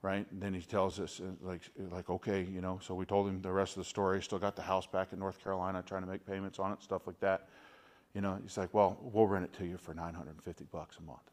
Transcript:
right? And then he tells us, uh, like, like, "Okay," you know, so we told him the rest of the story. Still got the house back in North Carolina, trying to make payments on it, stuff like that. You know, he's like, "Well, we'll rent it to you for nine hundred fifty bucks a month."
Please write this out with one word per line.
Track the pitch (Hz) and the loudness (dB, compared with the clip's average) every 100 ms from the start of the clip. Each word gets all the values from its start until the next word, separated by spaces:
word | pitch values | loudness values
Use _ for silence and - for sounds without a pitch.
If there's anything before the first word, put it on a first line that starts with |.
right? | 98 98 104 | 2 0 -2
And | 98 | -4
then | 101 | -4
he | 92 | -4
tells | 82 104 95 90 | 0 4 4 2
us, | 85 - | -6 -6
uh, | 92 92 | -8 -8
like, | 92 87 - - 95 | -8 -8 -10 -12 -8
like, | 90 90 | -8 -4
"Okay," | 90 - 98 | -4 0 0
you | 92 92 | 0 -2
know, | 92 92 | -4 -4
so | - | -6
we | 92 92 | -4 2
told | 101 101 | 4 4
him | 95 | 0
the | 92 | 0
rest | 95 95 - | 2 2 -2
of | |
the | 90 | -6
story. | - 98 95 | 2 4 4
Still | 95 98 | 0 0
got | 101 | 0
the | 101 | -2
house | 92 95 92 | 0 0 2
back | 95 92 | -2 -2
in | 92 | -2
North | 98 90 | -6 -4
Carolina, | 101 95 92 95 | -2 0 0 -2
trying | 90 95 | -4 -6
to | 92 | -4
make | 98 | -8
payments | - 98 98 - | -4 -4 -4 -2
on | 95 | -2
it, | 101 | -2
stuff | - 95 - | -4 -4 -4
like | 87 | 0
that. | 98 95 - - - - - - _ | 2 2 0 -20 -20 -20 -20 -20 _
You | 101 | -2
know, | 98 95 | 0 -2
he's | 101 104 | -6 -4
like, | 92 | 2
"Well, | 107 98 104 | 6 6 6
we'll | 131 107 110 | 0 6 6
rent | 98 90 | 6 0
it | |
to | - 90 | -4 -4
you | 90 | -4
for | - | -10
nine | 80 82 | -8 -6
hundred | 87 73 78 | -6 -10 -10
fifty | - 82 | -10 -10
bucks | - 85 78 - | -10 -10 -10 -14
a | |
month." | 80 65 - | -16 -16 -20